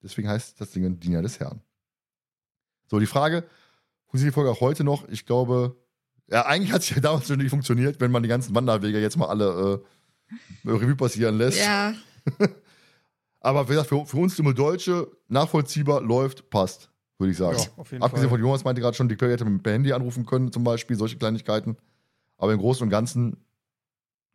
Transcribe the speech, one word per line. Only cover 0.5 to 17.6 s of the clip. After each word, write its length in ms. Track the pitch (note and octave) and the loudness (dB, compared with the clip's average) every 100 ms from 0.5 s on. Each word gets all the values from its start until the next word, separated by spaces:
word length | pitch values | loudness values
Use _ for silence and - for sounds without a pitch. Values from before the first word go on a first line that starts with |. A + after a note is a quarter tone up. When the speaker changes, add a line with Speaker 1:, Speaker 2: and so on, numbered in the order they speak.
| _ | _
Speaker 1:
das 120 | G2+ | -10
Ding 280 | - F#2 F2+ | -4 -4 -4
Diener 220 | E2+ E2+ | -2 -2
des 180 | F#2+ - | -2 -6
Herrn. 220 | C2+ - _ _ _ _ _ _ _ _ _ _ _ _ _ | -10 -12 _ _ _ _ _ _ _ _ _ _ _ _ _
So, 120 | G#2+ | 0
die 60 | G#2+ | 2
Frage, 400 | C#3 D3 E3+ E3 _ _ _ _ _ _ | 2 2 0 -6 _ _ _ _ _ _
funktioniert 260 | C3 C#3+ | 0 0
die 20 | C#3 | 2
Folge 160 | C#3 | 0
auch 80 | A2+ | 2
heute 220 | B2+ D3+ | 0 2
noch? 240 | C#3+ C#3+ - | 0 -2 -4
Ich 180 | G#2 - | -14 -2
glaube, 520 | A#2+ B2 B2 B2 B2+ _ _ _ _ _ | 0 2 0 -2 -6 _ _ _ _ _
ja, 180 | A2 A#2+ | 0 2
eigentlich 280 | D#3 G3 | 0 2
hat's 160 | G3 - | 0 0
ja 100 | A#2 | 0
damals 280 | D3 D#3 C3+ | 0 0 0
schon 100 | C#3 | -2
nicht 120 | C3+ | 0
funktioniert, 500 | C#3 C3 A#2+ C3 C#3 | -2 0 0 0 0
wenn 100 | B2 | 0
man 100 | B2 | 0
die 80 | A#2 | 2
ganzen 240 | A#2 A#2+ | -2 0
Wanderwege 460 | G#2+ B2+ A2 G#2 G#2 | 0 2 0 2 0
jetzt 160 | G#2+ D#3+ | 0 0
mal 120 | E2 | -2
alle, 540 | G#2 G#2 F2 G2 G2 - _ _ _ _ A#3 - F#2+ A2+ | 2 0 2 0 -2 -6 _ _ _ _ -20 -20 -14 -2
äh, 40 | |
Revue 280 | A2+ A#2 C3+ | 0 0 0
passieren 400 | B2+ G#2 A2+ G#2+ | -2 0 0 2
lässt. 200 | B2 F#3+ | 0 2
Speaker 2:
Ja. 360 | G#3 G3+ G3+ A3 - _ - | 0 0 -2 -6 -14 _ -8
Speaker 1:
<laughs> 80 | - G3 - _ _ _ _ _ _ _ _ | 0 -2 -2 _ _ _ _ _ _ _ _
Aber 260 | - C#3 B2+ | 0 0 2
wie 80 | |
gesagt, 160 | D3 D3 | 0 2
für, 140 | C#3 C#3+ | -2 -2
für 100 | C3+ | 0
uns 180 | F3+ F3 | 0 2
dumme 200 | D3 B2+ | 0 2
Deutsche 560 | C#3+ F#3 F#3 F3 D#3 _ _ | 0 0 0 -2 -2 _ _
nachvollziehbar, 760 | B2+ D#3 E3+ C3+ - C#3+ C#3+ | 0 2 2 0 -2 2 0
läuft, 480 | A2+ A#2+ C3+ C3 - | 2 2 0 -4 -4
passt, 400 | A2 F#2 - - _ _ _ | 0 0 -2 -20 _ _ _
würde 120 | F#2+ | -2
ich 60 | E2+ | 2
sagen. 200 | F2+ | 0
Speaker 3:
Ja, 100 | D#2+ | 0